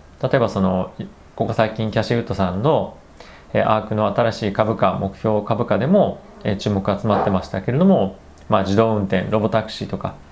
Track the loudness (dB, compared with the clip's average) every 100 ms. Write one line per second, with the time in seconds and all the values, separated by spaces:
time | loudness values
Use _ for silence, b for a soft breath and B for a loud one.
0 | -20 -6 0 2 2 2 2 0 -4 -8
1 | -14 -16 -18 -4 -2 0 0 -2 -2 -2
2 | 0 -2 -2 -2 -2 0 2 2 -2 -10
3 | -20 B B B B 0 2 0 0 -2
4 | 0 0 0 0 -2 0 0 2 0 0
5 | -6 -4 -2 0 0 -2 0 0 2 4
6 | 2 -2 -16 -8 -4 -2 -2 0 0 -2
7 | 0 0 2 -2 -4 -6 -2 2 4 4
8 | 2 -4 -20 -20 -2 0 2 4 4 2
9 | 0 0 0 0 2 0 -2 -8 -8 -6
10 | -8 -10 -20